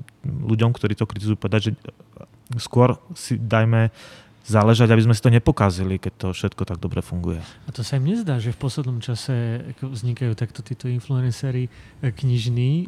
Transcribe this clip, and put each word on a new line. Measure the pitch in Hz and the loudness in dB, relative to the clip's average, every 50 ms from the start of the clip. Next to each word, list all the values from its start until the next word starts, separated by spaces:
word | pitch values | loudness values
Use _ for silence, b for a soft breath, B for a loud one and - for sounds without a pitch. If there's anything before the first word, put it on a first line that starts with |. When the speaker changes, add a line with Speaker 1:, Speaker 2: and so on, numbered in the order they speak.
| - - - _ - | -10 -12 -14 _ -8
Speaker 1:
ľuďom, | - - - - 113 110 107 117 117 | -8 -6 -4 -2 0 0 2 2 2
ktorí | 117 - - 104 104 | 0 0 -2 -2 -2
to | - 113 | -2 -4
kritizujú, | - - 98 98 107 107 | -4 -4 -4 -2 -2 -2
povedať, | - - 101 104 107 110 | -2 -2 0 0 0 0
že | 113 104 - - - - - - _ - - - - _ _ _ - 120 | 0 -2 -4 -8 -16 -20 -20 -20 _ -20 -20 -20 -20 _ _ _ -10 -8
skôr | 117 - - - 120 123 127 - - _ - 175 | -8 -6 0 4 4 6 4 4 0 _ -16 -16
si | - - - 123 | -12 -8 -4 -4
dajme | 107 117 107 113 110 110 113 117 113 113 110 - B B B B B B B B B | -4 -2 0 2 4 4 4 4 4 2 2 -2 B B B B B B B B B
záležať, | B - 107 107 104 110 117 110 123 110 | B 0 2 4 6 6 6 6 6 6
aby | 117 113 110 | 6 6 6
sme | 117 113 | 4 4
si | - | 4
to | - 127 | 4 4
nepokazili, | 117 117 - - 143 - 104 101 87 92 92 95 95 92 | 4 6 4 4 2 4 4 2 2 0 -2 -2 -2 -4
keď | - 92 - | -4 -6 -8
to | - - 92 | -6 -4 -6
všetko | 92 - - 98 - - - | -4 -2 -4 -4 -2 -4 -6
tak | - 90 82 | -6 -6 -6
dobre | 90 87 - 95 - | -6 -4 -4 -4 -6
funguje. | - - 90 87 90 87 82 87 - - - - | -4 -6 -4 -4 -4 -4 -6 -8 -12 -18 -18 -16
Speaker 2:
A | - | -12
to | - - 110 | -10 -10 -6
sa | - 143 135 | -4 -2 -2
im | 131 | 0
nezdá, | 156 214 233 220 165 135 120 | 0 0 -2 -2 -2 -2 -2
že | 107 120 | -2 -4
v | 113 - - | -4 -4 -4
poslednom | 131 - 151 139 127 123 | -4 -4 -4 -4 -4 -4
čase, | 117 - - 120 110 - - 131 120 117 117 113 120 131 - | -6 -4 -6 -6 -6 -4 -2 -2 -2 -2 -2 -4 -6 -8 -10
ako | 127 - 139 131 135 | -12 -10 -10 -10 -8
vznikajú | 110 113 123 117 - 131 120 110 | -6 -4 -4 -4 -2 -2 -2 -2
takto | - 120 107 - - 110 | -2 -4 -6 -6 -8 -12
títo | - 123 - - 127 | -10 -10 -8 -6 -6
influenceri, | 123 123 - - 135 127 127 123 110 - - 135 123 127 127 120 | -6 -4 -4 -4 -2 -2 -2 -2 -2 -4 -4 -4 -4 -4 -4 -6
e, | B B B B B B - | B B B B B B -6
knižní, | 127 - - 139 127 123 120 110 123 120 120 123 131 147 170 180 | -6 -4 -2 -2 0 0 0 0 -2 0 0 0 0 0 0 -2